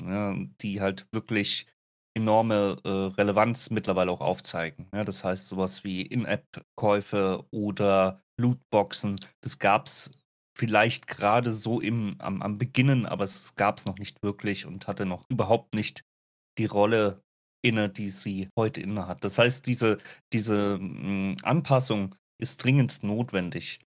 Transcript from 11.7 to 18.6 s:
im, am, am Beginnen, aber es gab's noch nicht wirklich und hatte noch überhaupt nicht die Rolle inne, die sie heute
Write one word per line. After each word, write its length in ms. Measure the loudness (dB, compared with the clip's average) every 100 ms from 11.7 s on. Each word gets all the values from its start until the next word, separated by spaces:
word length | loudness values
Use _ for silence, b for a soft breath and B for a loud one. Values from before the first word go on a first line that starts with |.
| -2
im, 400 | 0 -2 -2 -6
am, 220 | -6 -4
am 160 | -4 -4
Beginnen, 480 | -2 2 4 4 2
aber 180 | -2
es 320 | -4 -6 -10 0
gab's 300 | 0 0 -6
noch 120 | -8
nicht 240 | -10 -6
wirklich 420 | -6 -4 -4 -6 -8
und 220 | -10 -8
hatte 180 | -6 -4
noch 200 | -6 -4
überhaupt 440 | -2 2 0 0
nicht 300 | -4 -4 -6 -16 _ _ _ _ -4
die 80 | -2
Rolle 580 | 2 4 4 2 0 _ _ _ _
inne, 240 | 0 2 0
die 220 | -2 -8
sie 400 | -6 -6 -6 -4
heute 240 | 0